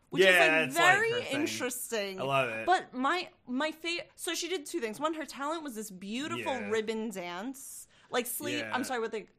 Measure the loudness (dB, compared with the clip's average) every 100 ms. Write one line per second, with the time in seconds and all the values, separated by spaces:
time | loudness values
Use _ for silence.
0 | _ 6 8 8 8 6 2 4 6 6
1 | 4 0 -2 0 -2 -2 -4 -4 -4 -4
2 | -4 -2 0 2 2 0 2 2 0 -2
3 | 0 0 -4 -12 -8 -4 -4 -4 -6 -6
4 | -6 -10 -6 -4 -2 -4 -4 -4 -4 -2
5 | -2 -2 -8 -6 -4 -4 -6 -10 -10 -10
6 | -8 -6 -4 -4 -4 -4 -2 -2 -2 -2
7 | -4 -6 -8 -8 -8 -10 -14 -16 -18 _
8 | -6 -4 -2 -4 -4 -4 -4 -4 -2 -4
9 | -4 -6 -10